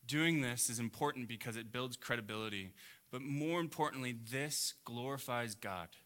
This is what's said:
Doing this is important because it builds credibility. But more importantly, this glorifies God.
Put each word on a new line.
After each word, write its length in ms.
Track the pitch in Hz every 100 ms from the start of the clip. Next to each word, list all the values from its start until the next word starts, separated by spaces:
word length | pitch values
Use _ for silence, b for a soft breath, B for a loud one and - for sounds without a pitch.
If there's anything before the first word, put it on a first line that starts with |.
Doing 380 | 123 147 165 160
this 260 | 127 120 -
is 100 | 117
important 500 | 117 - 143 127 117
because 280 | 113 123 113
it 160 | 113
builds 240 | 123 127 120
credibility. 760 | - 120 104 107 110 101 95 B B B _
But 120 | 127
more 360 | 139 143 151 175
importantly, 560 | 170 - 151 131 127 117 113
this 440 | 131 147 143 - -
glorifies 720 | - 120 131 135 131 120 117
God. 340 | 101 104 92 85 -